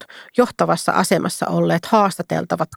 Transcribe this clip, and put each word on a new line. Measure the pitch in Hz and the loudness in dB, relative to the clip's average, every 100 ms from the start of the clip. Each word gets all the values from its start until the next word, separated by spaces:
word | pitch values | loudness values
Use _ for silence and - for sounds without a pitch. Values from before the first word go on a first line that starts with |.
| - - - - | -12 -20 -4 0
johtavassa | 240 - 170 170 - | 0 0 0 2 0
asemassa | - 190 170 175 - - | 0 2 0 0 -4 -2
olleet | 170 170 170 - | 0 0 0 2
haastateltavat | 220 196 - - 165 175 175 165 | 2 2 -2 -6 -6 -4 -4 -4